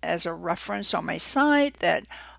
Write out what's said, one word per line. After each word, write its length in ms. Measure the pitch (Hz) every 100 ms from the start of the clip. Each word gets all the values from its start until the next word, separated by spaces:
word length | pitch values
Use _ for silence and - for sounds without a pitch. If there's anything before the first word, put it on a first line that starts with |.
as 240 | 165 170 170
a 80 |
reference 580 | 165 170 170 - 202 202
on 140 | 175 165
my 100 | 165
site 640 | - - 294 285 285 -
that, 280 | 175 165 - - -